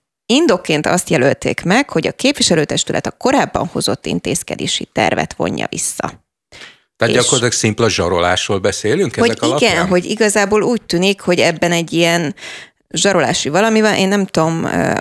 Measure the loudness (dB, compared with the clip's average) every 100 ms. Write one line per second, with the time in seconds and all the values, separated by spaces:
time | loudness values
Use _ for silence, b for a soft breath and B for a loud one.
0 | _ _ 0 2 4 2 0 -2 0 0
1 | 0 2 2 0 -2 -2 0 0 0 -2
2 | -4 -2 -2 2 2 2 0 -2 -2 -4
3 | -4 -4 0 2 0 -2 -4 -4 -4 -4
4 | -4 -4 -4 -4 -6 -8 -6 -6 -4 0
5 | 0 0 -4 -4 -4 -4 -6 -6 -6 -6
6 | -8 -8 _ _ _ B B B B -4
7 | 0 2 2 2 0 0 0 2 0 2
8 | 0 2 2 0 -2 -2 -2 -2 -2 0
9 | 0 0 0 0 -2 2 2 2 2 0
10 | 0 0 2 2 2 2 0 -2 -2 0
11 | 0 0 0 2 2 2 0 0 -2 0
12 | 2 2 -2 -6 B B B B _ -2
13 | 0 2 2 0 0 0 2 4 2 2
14 | 2 0 0 0 0 0 -2 -2 0 -2